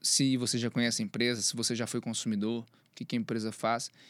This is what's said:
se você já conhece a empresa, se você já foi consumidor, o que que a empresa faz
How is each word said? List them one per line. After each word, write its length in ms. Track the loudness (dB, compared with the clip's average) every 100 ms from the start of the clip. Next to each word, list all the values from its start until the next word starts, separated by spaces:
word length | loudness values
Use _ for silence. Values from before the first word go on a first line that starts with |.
se 380 | 0 4 4 4
você 180 | 2 0
já 140 | 0
conhece 320 | 2 2 0
a 20 |
empresa, 380 | -2 0 0 2
se 120 | 0
você 220 | 0 -2 0
já 100 | -2
foi 140 | -4
consumidor, 600 | -4 -4 -2 0 0 -2
o 320 | -6 _ _
que 100 | -14
que 120 | -4 -4
a 20 |
empresa 340 | -2 -2 -4
faz 380 | -2 0 0 -2 -14 -10